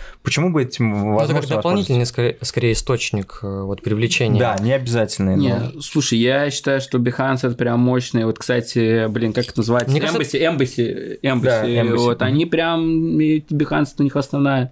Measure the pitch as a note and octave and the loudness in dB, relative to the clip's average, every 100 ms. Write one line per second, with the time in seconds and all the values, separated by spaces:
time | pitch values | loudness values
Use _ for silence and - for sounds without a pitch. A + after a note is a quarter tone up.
0 | - - - C#3+ F3+ D#3 B2 - A2+ G#2 | -18 -8 -4 0 2 2 0 0 0 0
1 | G#2 G#2+ A2+ D3+ C#3 D3+ E3+ G3+ F3 B2 | 0 2 2 0 0 -2 0 0 2 0
2 | A#2+ - A#2+ - - A#2+ A#2 A2 - A#2+ | 0 0 -2 -2 -4 0 0 0 0 -2
3 | - G#2 F#2+ - G2 G2 G2 G2 G#2+ G#2+ | -2 -4 -6 -10 -8 -6 -6 -6 -4 -2
4 | A#2 - A2+ G#2+ A#2+ G2 A2+ C3+ B2 A#2 | 0 0 2 2 2 0 0 0 0 0
5 | G#2+ - F#2+ G2 C3+ A#2+ B2 D3 - D#3 | 0 0 0 2 2 0 -4 -8 -4 -2
6 | - A2+ A#2+ C#3 D3 C3+ C#3 C3+ C3 B2+ | 0 2 2 2 0 -2 -2 -2 0 0
7 | A#2+ B2 C3+ B2+ B2+ A#2+ A#2+ A#2+ B2 B2+ | 0 0 -2 0 -2 0 0 2 2 2
8 | B2 A#2+ A2+ A2 - B2 A#2+ A#2+ A2+ A2+ | 0 0 0 -2 -2 -2 0 0 2 2
9 | A2 A2 A2+ B2 A#2+ - A2+ A#2+ C3 C#3+ | 0 -2 -2 -2 -4 -2 0 2 2 0
10 | D3+ E3 C3+ C#3 E3 D3 B2+ - A#2 - | 0 -2 -2 0 0 0 -2 0 -4 -4
11 | - - C3 B2+ B2+ A2+ A#2+ A#2+ A#2 A#2 | -10 -4 -2 0 2 2 2 2 2 2
12 | A#2+ A#2 A2 D3 E3+ D#3+ E3 E3 E3 D#3+ | 2 0 0 0 2 0 0 0 0 0
13 | E3 D#3+ D#3 D#3 - D3 D3 D3+ C#3+ - | 0 2 2 0 0 -2 0 0 -2 0
14 | C#3 C#3+ C#3 C#3+ C#3 C3+ B2+ | 0 0 -2 0 2 2 -2